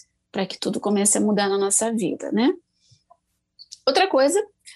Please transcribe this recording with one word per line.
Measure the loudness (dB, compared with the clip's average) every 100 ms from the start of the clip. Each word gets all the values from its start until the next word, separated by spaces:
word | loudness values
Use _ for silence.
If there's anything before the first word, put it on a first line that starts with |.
| -20 _ _
pra | -6 -6
que | -4
tudo | -6 -4
comece | -2 0 2 2
a |
mudar | 0 0 0
na | 0
nossa | 0 0 -2
vida, | -2 -4 -6 -4
né? | 0 0 0 _ _ _ _ _ _ _ _ _ _ -20 -6 0
Outra | 2 4
coisa, | 4 4 2 -2 _ -20